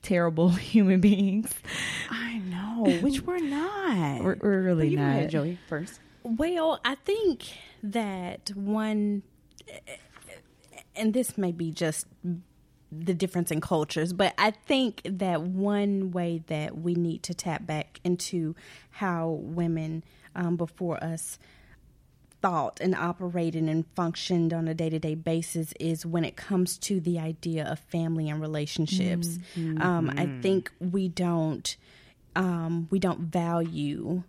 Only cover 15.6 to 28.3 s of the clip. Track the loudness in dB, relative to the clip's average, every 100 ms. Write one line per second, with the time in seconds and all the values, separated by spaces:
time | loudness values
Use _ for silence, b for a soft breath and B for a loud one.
15.6 | 2 2 2 2 0 -2 -2 -2 -4 -4
16.6 | -4 -4 0 2 0 -2 -6 -6 -4 -4
17.6 | -4 -4 -6 -6 -2 -2 -2 -2 -2 -6
18.6 | B B B -4 -2 0 -2 -4 -4 0
19.6 | 0 0 -2 -6 -8 b b -4 0 0
20.6 | -2 -4 -4 -2 -4 -4 -8 -12 b b
21.6 | b b -20 -20 _ _ _ _ 0 2
22.6 | 0 -2 0 0 -2 -4 -4 0 0 0
23.6 | 2 0 -2 -2 -2 -2 0 2 2 2
24.6 | -2 -2 -2 0 -2 -4 0 -2 -2 -4
25.6 | -6 -4 -4 -2 -2 -2 -2 -4 -2 0
26.6 | 2 -2 -2 0 0 -2 -2 -4 -4 -2
27.6 | -2 -6 -4 -2 0 0 0